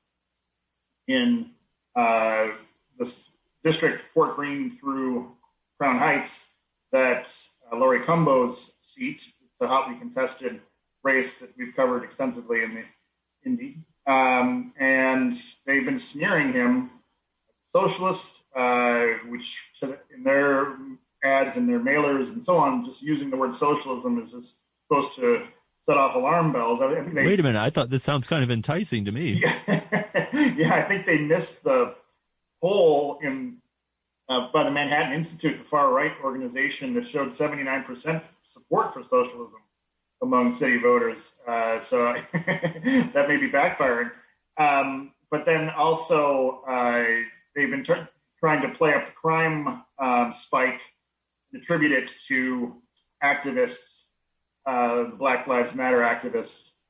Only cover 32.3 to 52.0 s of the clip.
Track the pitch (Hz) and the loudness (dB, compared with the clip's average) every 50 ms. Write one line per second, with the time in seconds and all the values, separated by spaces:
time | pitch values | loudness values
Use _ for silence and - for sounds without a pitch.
32.3 | _ _ _ _ _ - - 180 202 202 175 160 147 143 147 143 139 - 156 139 | _ _ _ _ _ -4 0 0 4 6 6 6 6 4 2 0 -4 -6 -6 -6
33.3 | 131 131 127 123 120 - _ _ _ _ _ _ _ _ _ _ _ _ _ - | -6 -6 -8 -10 -12 -16 _ _ _ _ _ _ _ _ _ _ _ _ _ -2
34.3 | 127 123 120 - - 156 139 139 143 143 143 139 147 151 165 165 151 165 156 - | -2 -2 -2 0 0 2 2 2 0 0 0 0 2 0 0 0 -2 -4 -4 -6
35.3 | - - - 151 - - - - 151 147 143 135 127 135 147 156 - - 139 135 | -6 -2 -2 -2 -2 -2 -6 -2 2 4 4 4 4 2 0 0 -2 -4 -6 -6
36.3 | 123 131 131 120 120 135 135 135 - - 139 127 120 120 120 - - 147 139 127 | -4 -4 -8 -6 -4 -4 -4 -4 -4 -6 -6 -4 -4 -4 -4 -4 -4 -4 -4 -4
37.3 | - - 151 151 147 143 139 135 131 135 127 - 123 120 - 151 165 160 - - | -2 -2 -2 -2 -2 -4 -4 -4 -4 -4 -6 -8 -12 -10 -6 -4 -4 -4 -6 -10
38.3 | _ _ _ _ _ - _ - 165 208 - - - 135 123 - 131 123 123 123 | _ _ _ _ _ -16 _ -2 0 0 0 -2 -4 -10 -6 0 2 2 0 0
39.3 | 120 120 117 110 107 110 _ _ _ _ _ _ _ _ _ _ _ - 123 127 | -4 -14 -16 -16 -18 -20 _ _ _ _ _ _ _ _ _ _ _ -6 -2 2
40.3 | 131 123 123 120 120 - 147 131 123 117 117 120 123 120 117 113 110 - - - | 2 4 4 2 0 0 0 0 2 2 4 4 4 4 2 0 -4 -6 -12 -20
41.3 | _ _ - 120 117 117 113 113 113 110 - - 127 123 120 120 120 - - - | _ _ -8 -4 -2 0 0 0 -2 -2 -2 0 0 2 2 2 0 -2 -6 -4
42.3 | - 170 - 185 175 170 170 170 - 165 160 254 269 254 - - - 143 143 143 | -6 -4 -2 -2 -4 -2 -2 -4 -4 -2 -2 2 2 2 2 2 2 2 2 2
43.3 | 147 143 139 123 143 139 139 - - - 147 131 120 117 120 117 - - _ _ | 2 0 0 0 2 2 2 2 0 0 0 0 0 0 -2 -6 -8 -16 _ _
44.3 | _ _ _ _ - - 151 147 139 139 135 135 135 135 139 - _ _ _ - | _ _ _ _ -2 0 2 4 4 2 0 0 -4 -8 -10 -14 _ _ _ -6
45.3 | 151 151 - 170 165 156 156 156 - 151 147 160 160 - - - 170 151 147 143 | -4 -2 2 2 2 2 0 -2 0 0 2 2 2 0 0 0 2 2 4 4
46.3 | 139 131 131 127 127 - - 131 127 123 123 120 120 120 117 117 113 113 113 - | 2 2 2 0 -2 -4 -6 -4 -2 0 0 2 2 2 2 2 0 0 -2 -6
47.3 | - - _ _ - 143 139 123 139 135 127 160 170 165 - - _ _ _ _ | -10 -20 _ _ -4 -2 -2 -2 -2 -4 0 0 -2 -2 -2 -12 _ _ _ _
48.3 | _ - - 156 151 143 135 123 - - 165 151 143 135 - - - - - 160 | _ -2 0 0 2 2 0 -2 0 2 2 2 2 2 -2 -4 -10 -6 -2 0
49.3 | 160 160 165 160 156 151 143 139 120 - - _ _ - 135 127 123 120 120 117 | 0 2 0 0 -2 -2 -4 -6 -8 -8 -14 _ _ -4 -2 0 2 2 0 0
50.3 | 117 - - - - 131 127 131 120 - - - _ _ _ _ _ _ _ _ | -4 -10 -8 -2 0 0 0 0 -2 -6 -14 -20 _ _ _ _ _ _ _ _
51.3 | _ _ _ _ - 123 - - 170 160 151 151 139 127 | _ _ _ _ -20 -12 -4 -2 0 2 2 2 2 0